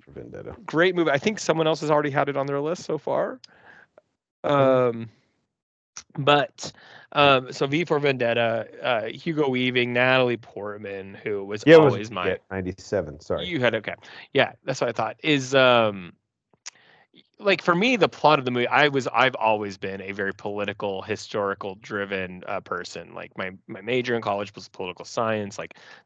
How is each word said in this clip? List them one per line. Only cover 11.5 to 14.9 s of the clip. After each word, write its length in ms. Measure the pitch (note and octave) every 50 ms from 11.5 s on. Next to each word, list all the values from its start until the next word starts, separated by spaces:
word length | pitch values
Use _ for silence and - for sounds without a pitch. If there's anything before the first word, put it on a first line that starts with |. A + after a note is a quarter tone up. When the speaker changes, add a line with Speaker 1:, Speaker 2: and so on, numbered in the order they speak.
| G#2+ G#2+ -
Speaker 1:
Yeah, 100 | D3 E3
it 60 | D#3+
was 120 | D3+ C3+ A2
Speaker 2:
always 160 | G2+ G#2+ A#2
my 180 | G#2+ F2+ F#2 F#2+
Speaker 1:
yeah, 80 | F2+ - - _
ninety-seven, 720 | F#2+ G2 F#2 F#2 F#2+ - - - G#2+ G2 E2 D2+ C#2 D2
sorry. 260 | - - F#2 E2+ -
Speaker 2:
You 140 | F3+ E3+ C3+
had, 140 | B2 A#2 A2
okay. 200 | A2 G2+ - - - - - - - - _ -
Yeah, 180 | C3+ A#2+ - - _ _
that's 180 | - - -
what 80 | C3+ A#2+